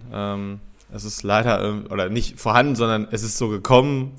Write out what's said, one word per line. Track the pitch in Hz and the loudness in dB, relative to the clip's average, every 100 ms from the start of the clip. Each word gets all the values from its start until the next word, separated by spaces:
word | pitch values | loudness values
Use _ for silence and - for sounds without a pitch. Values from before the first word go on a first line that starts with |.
| 120 | -10
Ähm, | 107 101 101 101 98 - - - | -8 -6 -6 -8 -10 -14 -20 -16
es | 107 | -12
ist | 104 - | -10 -8
leider, | 101 107 117 104 | 0 2 2 2
ähm, | 101 104 - | 0 -4 -6
oder | 98 92 | -4 -2
nicht | 113 - - | 0 -2 -2
vorhanden, | 113 117 143 117 | 2 4 4 2
sondern | 113 107 107 | 0 0 -2
es | 107 | -6
ist | 110 - | -6 -4
so | 113 | -2
gekommen, | 104 - 127 143 139 131 | -2 6 6 6 2 -4